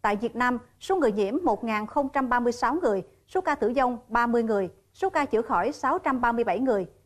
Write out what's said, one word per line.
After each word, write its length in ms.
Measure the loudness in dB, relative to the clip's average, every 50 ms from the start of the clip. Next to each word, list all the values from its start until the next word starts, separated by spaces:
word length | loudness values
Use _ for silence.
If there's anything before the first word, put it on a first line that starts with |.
Tại 140 | 0 0 -2
Việt 200 | 0 -2 -6 -2
Nam, 240 | 0 0 0 0 -2 -6 _ _ _
số 160 | -4 -2 0
người 160 | 2 2 2
nhiễm 260 | 2 2 -2 0 0 0 0
một 200 | 0 0 0 -2
ngàn 240 | -4 -4 -4 -4
không 220 | -2 -2 -2 -2 0
trăm 200 | -2 -2 0 2
ba 100 | 0 2
mươi 140 | 2 0 -2
sáu 220 | 0 -2 -2 0
người, 280 | 0 0 0 0 0 -4 -8 _ _ _
số 140 | _ -4 -2
ca 140 | 0 0 -2
tử 180 | 0 0 0 2
vong 220 | 2 2 2 0 -4 -10
ba 200 | _ 0 2 2
mươi 160 | 4 2 2 2
người, 260 | 2 0 0 0 -2 -6 -14 _ _ _
số 160 | -4 -4 0
ca 160 | 0 0 -2
chữa 160 | 2 0 0
khỏi 300 | 0 2 0 0 0 0
sáu 280 | -2 -2 -2 0 0 0
trăm 220 | 0 -2 -2 2
ba 100 | 0 0
mươi 120 | 0 0 0
bảy 160 | 0 0 0
người. 280 | 2 2 2 0 0 -4 -10 _ _